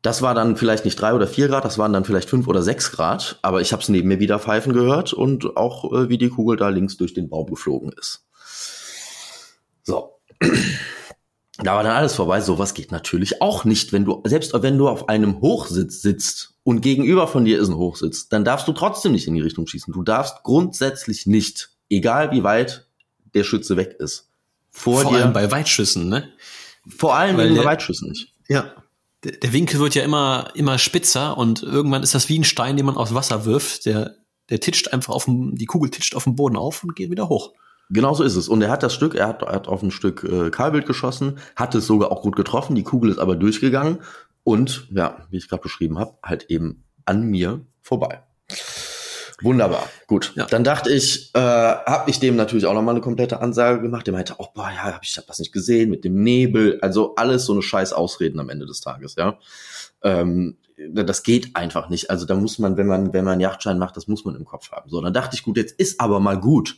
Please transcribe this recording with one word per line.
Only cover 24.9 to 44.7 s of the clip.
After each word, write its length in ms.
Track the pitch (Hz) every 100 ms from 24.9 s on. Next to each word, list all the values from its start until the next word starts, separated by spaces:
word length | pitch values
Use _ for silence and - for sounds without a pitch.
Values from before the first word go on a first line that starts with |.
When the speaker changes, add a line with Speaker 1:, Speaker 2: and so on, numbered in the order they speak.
| 127
Speaker 2:
Vor 100 | 139
Speaker 1:
dir 60 | 123
Speaker 2:
allem 160 | 123
bei 180 | 113 101
Weitschüssen, 560 | 135 151 - 98 92 85
ne? 220 | 120 151 _ - - - _ -
Speaker 1:
Vor 300 | - 156 135
allem 180 | 190
Speaker 2:
Weil 120 | 185 -
Speaker 1:
eben 80 |
bei 80 | 156
Speaker 2:
der 80 | 147
Speaker 1:
Weitschüssen 360 | 156 - - -
nicht. 260 | - - _ -
Speaker 2:
Ja. 260 | 139 - - _ _ _ _
Der, 80 | 143
der 180 | - 123
Winkel 300 | 131 170 147
wird 140 | 147
ja 80 | 143
immer, 480 | 135 147 139 127 -
immer 220 | - 143 131
spitzer 600 | - 175 - 127 147 127
und 240 | 117 110
irgendwann 420 | - 139 147 135
ist 120 | 139
das 140 | 131 -
wie 100 | 160
ein 60 |
Stein, 320 | 147 - 123 139
den 80 |
man 100 | 139
aufs 180 | 123 110
Wasser 300 | 117 135 110
wirft. 420 | 110 135 - -
Der, 300 | - 107 107 - _ _ _
der 120 | 110
titscht 320 | - - -
einfach 200 | 127 -
auf 120 | -
dem, 300 | - 123 131
die 100 | 131
Kugel 240 | 113 175 139
titscht 260 | - -
auf 80 | -
dem 140 | - 120
Boden 180 | 139
auf 300 | 113 135 -
und 100 | 175
geht 160 | 165 180
wieder 160 | 185 185
hoch. 240 | 120 - _ _ _ _
Speaker 1:
Genau 220 | 98 135
so 100 | 147
ist 120 | 143
es. 120 | 90 82
Und 140 | 110
er 80 | 104
hat 140 | 139
das 100 | 127
Stück, 220 | - 156
er 120 | - 104
hat, 140 | 110
er 100 | -
hat 160 | 98 -
auf 140 | 95
ein 80 | 101
Stück, 340 | - 98 -
äh, 280 | - 90 85
Kabelbild 340 | 82 139 151
geschossen, 540 | 143 123 127 123 139 139 -
hat 180 | - 120
es 140 | 113 107
sogar 240 | 107 98
auch 100 | 95
gut 140 | 104
getroffen, 400 | 98 95 120 -
die 80 | 123
Kugel 260 | - 127 113
ist 80 | 95
aber 180 | 92
durchgegangen 600 | 85 101 107 135 135 151 180 - - - _
und, 440 | - 110 131